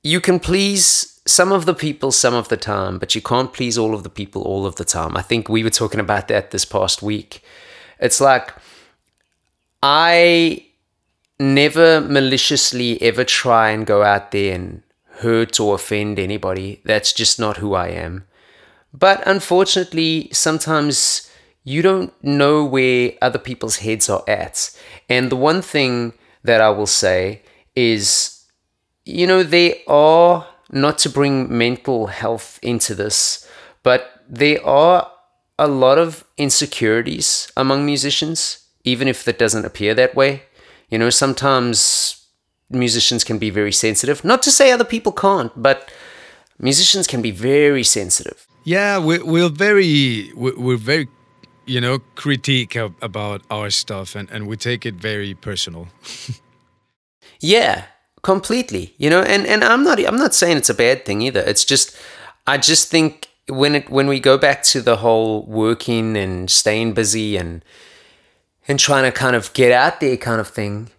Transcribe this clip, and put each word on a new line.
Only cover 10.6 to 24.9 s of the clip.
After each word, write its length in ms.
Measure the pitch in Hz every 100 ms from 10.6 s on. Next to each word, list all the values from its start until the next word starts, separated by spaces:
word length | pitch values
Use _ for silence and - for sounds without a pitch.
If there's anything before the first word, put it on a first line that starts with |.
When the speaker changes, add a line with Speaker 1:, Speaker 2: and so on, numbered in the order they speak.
| _ _ _ _ _ _ _ _
Speaker 1:
never 600 | 135 139 147 151 165 160
maliciously 960 | - 139 131 131 - 143 - 123 120 117
ever 240 | 117 113
try 460 | 127 - 127 117 110
and 160 | 107 110
go 160 | 101
out 300 | 104 101 -
there 220 | 101 101
and 280 | 90 90 82 _ _ _ -
hurt 420 | 117 113 113 -
or 160 | 107
offend 440 | 98 - 104 104 101
anybody. 640 | 95 104 95 95 95 104
That's 300 | - 107 -
just 260 | - 110 -
not 160 | 107 95
who 160 | 104
I 160 | 95 87
am. 380 | 85 82 92 92 _ _ _ _ _ _
But 300 | 135 190 196 196
unfortunately, 1000 | 190 - 180 190 190 180 165 165 160 -
sometimes 960 | - 160 156 156 156 147 135 - - - _ _ _
you 160 | 131 143
don't 320 | 180 190 185 _
know 420 | 139 143 143 151
where 480 | 147 131 127 123 123 -
other 180 | 127 127
people's 380 | - 123 113 -
heads 300 | 107 110 -
are 120 | 98 -
at. 500 | 104 85 - - - -